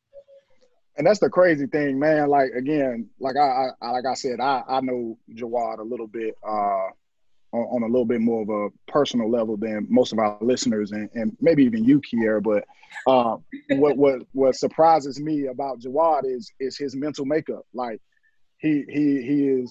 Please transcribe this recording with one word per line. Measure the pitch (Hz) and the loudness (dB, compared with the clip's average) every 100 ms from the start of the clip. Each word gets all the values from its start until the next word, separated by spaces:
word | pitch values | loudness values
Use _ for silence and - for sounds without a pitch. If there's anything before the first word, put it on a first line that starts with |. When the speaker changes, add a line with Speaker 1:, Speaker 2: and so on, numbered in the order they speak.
| _ 554 - - _ _ _ _ _ - | _ -20 -20 -20 _ _ _ _ _ 0
Speaker 1:
And | 156 | 2
that's | 208 | 2
the | 156 | 2
crazy | - 180 151 139 | 4 4 2 0
thing, | 151 143 135 | -2 -2 0
man. | 151 151 143 | 2 2 2
Like, | 143 131 120 | 2 2 -2
again, | 127 151 135 117 110 - | -2 0 -2 -4 -10 -8
like | 131 131 | -4 0
I, | 143 127 131 - | 2 2 -2 -6
I, | 120 | -6
like | 127 127 | -4 -4
I | |
said, | 120 135 117 | -4 -4 -2
I, | 131 131 - | -2 -2 -2
I | 131 | -2
know | 131 123 117 113 _ | -2 -4 -6 -10 _
Jawad | 113 117 120 113 113 | -12 -6 -4 -4 -6
a | |
little | 110 120 110 | -8 -10 -8
bit, | 117 110 - | -8 -8 -8
uh, | 104 107 101 98 95 - _ _ _ _ _ | -6 -2 0 0 -2 -8 _ _ _ _ _
on, | 117 113 | -6 -2
on | 120 | -2
a | 113 | 0
little | 123 117 | 0 0
bit | 120 | 0
more | 113 113 | 0 0
of | 107 | -2
a | 107 101 - - | -4 -4 -8 -2
personal | 151 139 123 110 | 0 2 0 0
level | 120 110 107 | 0 0 -4
than | 110 107 101 | -4 -4 2
most | 123 120 | 2 4
of | 110 | 2
our | 107 104 | 0 0
listeners | 117 127 - 107 104 | 0 0 0 -2 -2
and, | 104 104 | -6 -8
and | 117 110 - | -6 -6 0
maybe | 143 156 | 2 6
even | 131 113 | 4 4
you, | 113 143 | 4 4
Kiera. | - 117 110 107 | 2 0 0 2
But, | 104 104 - _ _ - - | 2 0 -2 _ _ -4 4
uh, | 131 117 107 - - - | 4 4 -2 -8 -14 -4
Speaker 2:
<laughs> | 135 | 2
Speaker 1:
what, | 147 139 | 2 4
what, | 143 131 - | 2 2 -4
what | 131 131 123 | 0 2 2
surprises | 139 - 160 160 139 135 | -2 4 6 4 2 -6
me | 151 151 135 | -4 -4 -4
about | 127 139 120 | -6 -8 -8
Jawad | 123 135 - 151 | -6 0 2 2
is, | 135 127 113 - | -2 -6 -10 -10
is | 135 - | -10 -8
his | 143 135 | -8 -6
mental | 147 135 139 | -6 -6 -4
makeup. | 156 151 110 - | -4 -4 -10 -12
Like, | 117 120 110 _ _ _ _ _ _ | -10 -8 -10 _ _ _ _ _ _
he, | 156 151 - | -2 -2 -2
he, | 143 147 139 | 0 0 0
he | 120 147 139 | 0 0 2
is | 131 123 | 0 -2